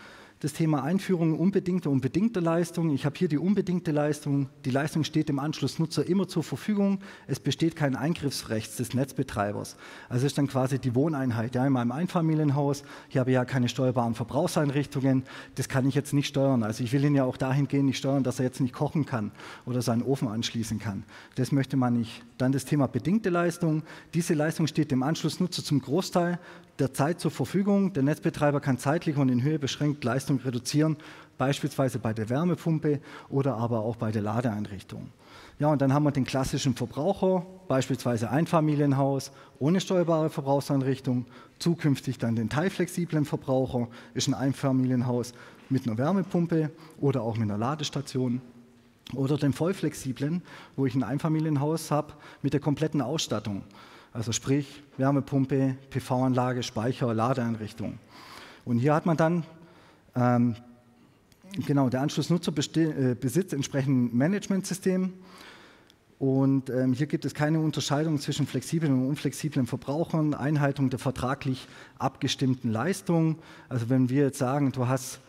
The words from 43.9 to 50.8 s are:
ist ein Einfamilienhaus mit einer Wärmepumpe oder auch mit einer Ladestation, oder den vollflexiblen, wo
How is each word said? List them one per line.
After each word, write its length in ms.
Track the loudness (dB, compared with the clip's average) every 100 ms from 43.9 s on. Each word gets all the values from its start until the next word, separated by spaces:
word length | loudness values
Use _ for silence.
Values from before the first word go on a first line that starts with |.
| -8 -10
ist 140 | -2 0
ein 60 |
Einfamilienhaus 960 | 4 2 2 2 2 4 2 2 0 -2 -8 -20 -14 -2
mit 160 | 0 0
einer 100 | 0
Wärmepumpe 760 | 2 2 2 0 2 2 0 -4 -20 -2
oder 220 | 0 2
auch 140 | 0 0
mit 80 |
einer 140 | 0 0
Ladestation, 840 | -2 -2 -4 -6 -4 -2 0 -2 -6 -20 -20 -20 _ _ -10
oder 220 | -2 0 2
den 160 | 2
vollflexiblen, 880 | 2 0 0 -4 -4 -6 -4 -2 -2 -6 -16 -10
wo 100 | -2